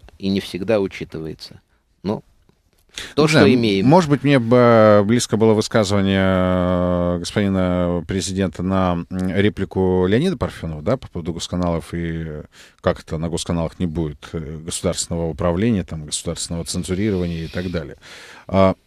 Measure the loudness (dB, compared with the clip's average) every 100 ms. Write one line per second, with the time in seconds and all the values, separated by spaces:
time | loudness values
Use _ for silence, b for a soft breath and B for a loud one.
0 | -6 -8 -4 -2 -4 -6 -2 0 -2 -6
1 | -12 -10 -12 -12 -18 -20 _ _ _ _
2 | -6 -6 -8 _ _ _ _ _ _ B
3 | B 0 2 6 6 6 4 2 6 4
4 | 4 2 4 2 4 6 6 8 8 6
5 | 6 2 0 2 4 4 2 0 2 2
6 | 2 2 2 2 2 2 2 0 0 0
7 | 0 -2 -4 -2 0 0 0 0 0 -2
8 | -4 -6 -4 -4 -4 -4 -2 0 0 -2
9 | -4 -6 -2 0 0 0 -4 -2 0 2
10 | 2 0 0 -2 -6 -6 -10 -8 -4 -6
11 | -6 -10 -8 -8 -6 -4 -2 -2 -6 -8
12 | -6 -8 -8 -12 -16 b b b -4 -4
13 | -6 -8 -6 -6 -4 -4 -4 -4 -6 -4
14 | -6 -8 -12 -12 -10 -12 -12 -6 -4 -4
15 | -6 -4 -4 -2 -2 0 0 -2 -4 -10
16 | -10 -8 -8 -8 -8 -8 -6 -6 -4 -2
17 | -2 -2 -2 -6 -8 -8 -6 -6 -8 -14
18 | B B B B -2 2 4 2